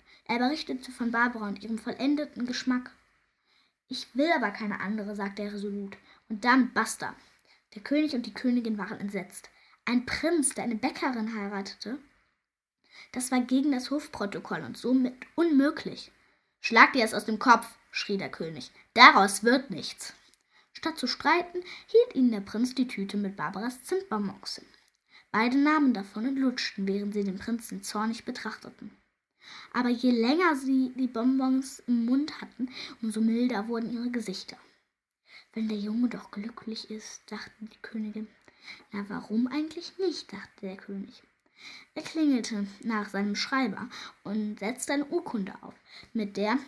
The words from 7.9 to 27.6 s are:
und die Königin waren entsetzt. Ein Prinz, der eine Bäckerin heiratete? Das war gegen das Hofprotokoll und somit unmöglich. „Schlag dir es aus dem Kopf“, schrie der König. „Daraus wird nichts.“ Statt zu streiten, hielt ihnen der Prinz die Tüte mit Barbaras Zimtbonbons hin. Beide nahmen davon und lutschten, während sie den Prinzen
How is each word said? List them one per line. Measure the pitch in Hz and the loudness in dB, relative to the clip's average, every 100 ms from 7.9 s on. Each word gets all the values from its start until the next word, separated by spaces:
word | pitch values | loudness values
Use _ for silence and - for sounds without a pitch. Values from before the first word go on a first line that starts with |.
| 294 302 | 0 2
und | 240 | -2
die | 233 | -6
Königin | - 254 247 226 208 | -4 0 0 0 -4
waren | 180 - | -6 -8
entsetzt. | 202 202 - - - _ _ _ | -6 -6 -8 -14 -20 _ _ _
Ein | - 247 247 | -2 -2 0
Prinz, | - 311 339 262 | -2 0 2 0
der | - | -2
eine | 233 | -4
Bäckerin | 220 294 - 302 240 220 | -2 -4 -2 -4 -2 -4
heiratete? | 220 202 202 196 - 208 285 - _ _ _ _ _ _ _ _ - - | -4 -6 -6 -8 -10 -10 -10 -12 _ _ _ _ _ _ _ _ -20 -12
Das | 254 254 | -8 -2
war | 254 | 0
gegen | 247 262 294 | 2 2 2
das | 254 247 | 0 0
Hofprotokoll | 294 - - 202 170 - 165 | -4 -4 -6 -6 -6 -6 -6
und | 120 - | -6 -6
somit | 240 262 247 - - | 2 2 2 -2 -8
unmöglich. | - 339 277 277 311 175 - - _ _ _ _ _ | 0 4 6 4 2 -8 -10 -16 _ _ _ _ _
„Schlag | - 226 277 | 4 8 8
dir | 262 | 8
es | 220 | 0
aus | - | 0
dem | 226 214 | -4 2
Kopf“, | 262 226 - - _ | 6 6 4 -16 _
schrie | - - 196 | -8 -4 -4
der | 139 | -4
König. | - 165 151 - - _ | -8 -8 -10 -14 -18 _
„Daraus | 220 269 262 190 - | 10 10 12 6 4
wird | 233 262 - | 4 4 2
nichts.“ | 175 - - - - _ _ _ _ _ | -8 -10 -12 -14 -16 _ _ _ _ _
Statt | - 330 320 | -6 -6 -2
zu | 247 | -4
streiten, | - 277 339 349 359 - - - | 0 2 2 2 -6 -10 -14 4
hielt | 453 480 | 6 6
ihnen | 269 247 | 6 4
der | 208 | 4
Prinz | 196 214 254 | -2 -2 0
die | - 247 | 0 -2
Tüte | - 196 202 | -2 -4 -2
mit | 196 196 | -4 -4
Barbaras | 151 190 233 254 | -6 -4 -6 -8
Zimtbonbons | - 381 381 214 196 196 - - | -4 -4 -2 -2 -2 -6 -10 -12
hin. | - _ _ _ _ - _ | -14 _ _ _ _ -20 _
Beide | 208 240 269 | 0 2 4
nahmen | 294 311 277 | 4 6 4
davon | 190 196 214 247 | 2 -2 -4 -2
und | 269 | 0
lutschten, | 262 254 - - 196 | 0 0 -6 -4 -2
während | 196 202 | -2 -2
sie | 208 | -2
den | 202 190 | -2 -4
Prinzen | - 233 | -4 -6